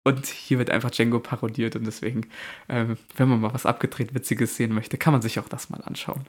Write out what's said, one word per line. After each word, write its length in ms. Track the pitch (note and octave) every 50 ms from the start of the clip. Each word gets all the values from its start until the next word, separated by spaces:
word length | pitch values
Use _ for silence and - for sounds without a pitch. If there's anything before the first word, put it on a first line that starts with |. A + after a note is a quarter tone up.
| -
und 180 | C3+ C3+ C3 C3+
hier 320 | - - - - - C3+ B2
wird 100 | A#2+ -
einfach 200 | - A2+ B2 A#2+
Django 280 | - - A#2 A#2 A#2+ A#2
parodiert 560 | - - B2 - B2+ A2 A2+ A#2 A2+ A2 -
und 80 | A2+ A2+
deswegen, 420 | A2 - - - A2+ B2+ A#2+ A2 - - - - - - - - -
ähm, 260 | B2 A#2+ A2+ A2+ A2+ - - - -
wenn 100 | - C3
man 140 | C3 B2 A2+
mal 120 | A2 G#2+ B2
was 120 | B2+ -
abgedreht 480 | - - - - - - - A#2+ - C3
Witziges 400 | A#2+ - - A#2 G#2+ A#2 A2+ -
sehen 180 | - A#2+ A2+ A2
möchte, 240 | G#2+ - - -
kann 160 | - - E3 D3
man 80 | B2
sich 160 | G#2+ A2+ - G#2
auch 100 | - -
das 200 | - - - -
mal 120 | - - -
anschauen, 380 | - - - - - - C3+ C3+